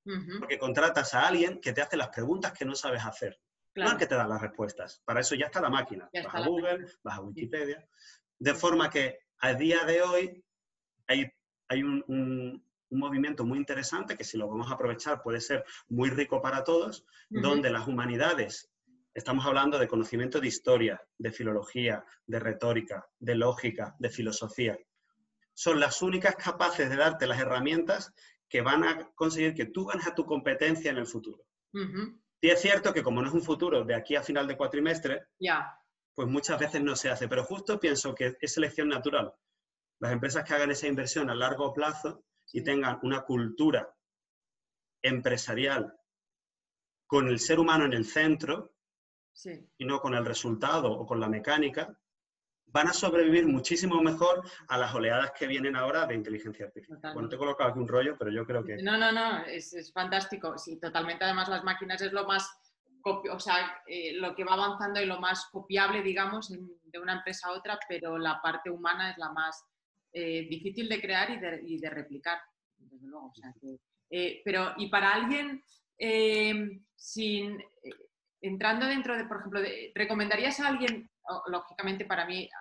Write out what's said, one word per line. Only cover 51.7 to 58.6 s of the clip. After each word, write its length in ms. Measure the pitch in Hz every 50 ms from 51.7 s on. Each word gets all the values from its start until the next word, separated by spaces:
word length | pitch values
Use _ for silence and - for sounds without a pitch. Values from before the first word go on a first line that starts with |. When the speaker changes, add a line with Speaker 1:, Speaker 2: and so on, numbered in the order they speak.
| 135 131 - - - _ _ _ _ _ _ _ _ _ _ _ _ _ _
Speaker 2:
van 200 | _ - 147 151
a 60 | 175 175
sobrevivir 520 | - 196 180 165 170 165 160 160 170 165
muchísimo 540 | 156 135 127 127 - 170 165 185 185 170 165
mejor 420 | 160 160 160 160 175 180 180 180 180 - - - - -
a 80 | 131
las 160 | 123 123 110 123
oleadas 360 | 120 113 113 117 127 135 - -
que 100 | - 147
vienen 280 | 135 135 135 131 139 135
ahora 300 | 127 127 135 143 165 160
de 100 | 131 117
inteligencia 500 | 110 107 110 107 104 110 110 104 - 101
artificial. 300 | 101 - - - - 156
Speaker 1:
Totalmente. 180 | - - 156 156
Speaker 2:
Bueno, 140 | - 113 113
te 60 | 131
he 40 | 127
colocado 300 | 143 143 139 139 135 123
aquí 100 | 117 127
un 80 | 120
rollo, 280 | 117 120 127 131 147 147
pero 140 | - 113 107
yo 140 | 104 113 113
creo 180 | - 123 117